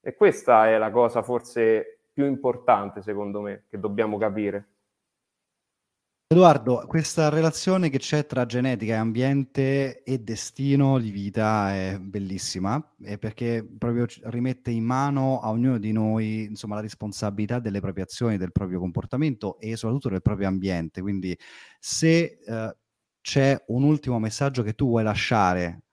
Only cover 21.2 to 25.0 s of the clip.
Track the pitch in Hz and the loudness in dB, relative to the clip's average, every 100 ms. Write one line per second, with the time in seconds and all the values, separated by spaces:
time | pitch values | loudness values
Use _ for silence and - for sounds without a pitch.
21.2 | 92 87 - - - _ - - 160 165 | -4 -8 -12 -20 -20 _ -10 -2 2 2
22.2 | 170 - - 113 110 - _ _ _ _ | 2 -8 -10 -8 -8 -10 _ _ _ _
23.2 | - 143 135 135 - 120 139 151 135 120 | -2 2 4 2 -2 2 4 2 0 -2
24.2 | 110 - 139 127 107 107 135 117 | -2 -2 -2 -2 -4 -2 0 2